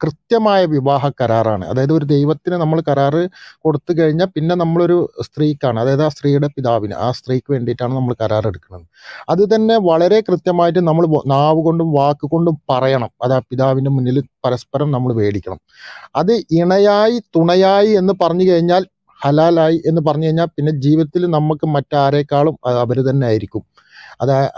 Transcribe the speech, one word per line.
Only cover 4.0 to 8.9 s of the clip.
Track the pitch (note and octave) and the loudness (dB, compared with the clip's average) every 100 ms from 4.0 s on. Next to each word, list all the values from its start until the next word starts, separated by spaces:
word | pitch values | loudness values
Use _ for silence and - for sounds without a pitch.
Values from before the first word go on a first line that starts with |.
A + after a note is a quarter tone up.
| D#3+ D#3 F#3+ | 0 0 -2
പിന്നെ | D#3+ D#3+ | -2 -2
നമ്മളൊരു | F3+ E3 E3 F3 F3 - - | -2 0 0 2 0 -2 -8
സ്ത്രീക്കാണ്, | F#2+ - D3+ C#3+ C3 A2 | -10 -4 -2 -2 -2 -2
അതായത് | B2+ C#3 | 0 0
ആ | D3+ | -2
സ്ത്രീയുടെ | - C#3+ C#3+ D#3 | -2 -2 0 -2
പിതാവിന്, | C#3+ B2 A2+ G#2 | -4 -2 -2 -2
ആ | G2 A2+ | -6 -6
സ്ത്രീക്ക് | B2+ - B2+ - | -6 -4 -6 -4
വേണ്ടിയിട്ടാണ് | C3+ A#2+ A#2+ B2 | -4 -4 -6 -4
നമ്മൾ | C3 B2+ A2 | -4 -4 -4
കരാർ | A2 G#2+ G#2+ | -2 -2 -2
എടുക്കുന്നത്. | F2 _ F2+ E2 | -6 _ -20 -20